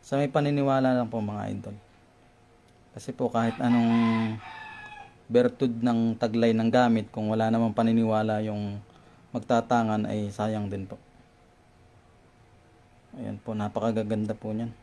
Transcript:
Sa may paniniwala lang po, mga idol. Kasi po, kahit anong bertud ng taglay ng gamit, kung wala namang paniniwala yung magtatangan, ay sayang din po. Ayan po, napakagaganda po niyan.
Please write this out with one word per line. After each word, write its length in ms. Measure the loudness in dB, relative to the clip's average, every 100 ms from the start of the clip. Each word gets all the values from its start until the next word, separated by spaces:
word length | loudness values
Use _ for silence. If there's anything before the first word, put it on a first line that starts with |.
Sa 160 | -2 -2
may 80 | 0
paniniwala 640 | 2 2 2 2 2 4
lang 160 | 2 0
po, 160 | -2
mga 240 | -4 -4 -6
idol. 280 | -6 -10 -14 -18 _ _ _ _ _ _ _ _ _ _
Kasi 240 | -16 -12 -4
po, 160 | -2
kahit 240 | 0 0 0
anong 800 | 2 2 4 4 2 2 -2 -4 -12 -16 -16 -16 -18 -18 -20 -20 0
bertud 480 | 4 4 2 -2 0
ng 400 | 0 2 2 0
taglay 320 | 0 2 4
ng 160 | 4 4
gamit, 400 | 4 4 4 0
kung 240 | -4 -2
wala 160 | 0 2
namang 240 | 2 0
paniniwala 720 | 2 2 4 4 2 0 0
yung 400 | -2 -4 -6 -8 -14 -20 -20 -20 -10
magtatangan, 720 | -10 0 0 4 2 2 0
ay 240 | -2 -4 -4
sayang 400 | -4 -4 -2 -4
din 160 | -6
po. 160 | -8 -14 -18 -20 -20 _ _ _ _ _ -20 -20 _ _ -20 _ -20 -20 _ _ _ -20 _ -14
Ayan 240 | -12 -10
po, 160 | -8 -6
napakagaganda 800 | -4 -2 -2 -2 -2 -2 -2 -6
po 160 | -6
niyan. 240 | -6 -6 -10